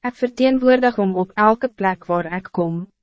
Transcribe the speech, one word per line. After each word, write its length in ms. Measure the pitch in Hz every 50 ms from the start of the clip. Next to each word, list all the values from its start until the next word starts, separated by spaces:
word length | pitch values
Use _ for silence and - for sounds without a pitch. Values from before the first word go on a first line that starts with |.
| -
Ek 120 | 247 247
verteenwoordig 840 | - 247 247 247 - 254 262 262 262 254 254 254 254 247 247 240 214
hom 160 | 202 190 185
op 160 | 180 185 185 - 214 208 214
elke 240 | 226 233 - - _
plek 320 | - 196 190 185 180 - -
waar 200 | 175 175 175 160 175
ek 160 | 185 185 - -
kom. 300 | - 175 170 165 170 180 190 _ _